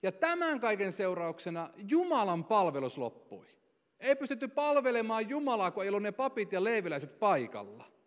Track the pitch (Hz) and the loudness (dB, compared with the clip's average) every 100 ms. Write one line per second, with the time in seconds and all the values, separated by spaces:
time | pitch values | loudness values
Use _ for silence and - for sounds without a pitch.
0 | - - 320 349 339 285 233 208 196 170 | -2 0 0 2 0 0 0 0 -2 0
1 | 190 180 170 160 - 170 165 - 202 302 | -2 0 -4 -6 -6 -6 -8 -10 0 2
2 | 359 302 202 170 160 214 180 143 131 135 | 4 2 2 0 2 4 4 2 -4 -4
3 | 120 - - 98 - _ _ _ _ _ | -6 -8 -18 -18 -20 _ _ _ _ _
4 | 247 277 277 262 262 - 294 285 254 240 | 0 2 0 -4 -4 -2 2 2 2 0
5 | 220 220 220 285 285 233 180 175 196 208 | 0 -2 -2 -2 0 0 0 -2 -2 -2
6 | 208 196 262 254 208 190 196 226 175 147 | -2 -2 -4 -2 -4 0 0 0 0 -4
7 | 143 - 214 165 117 107 104 107 - _ | -6 0 4 4 2 -8 -12 -16 -20 _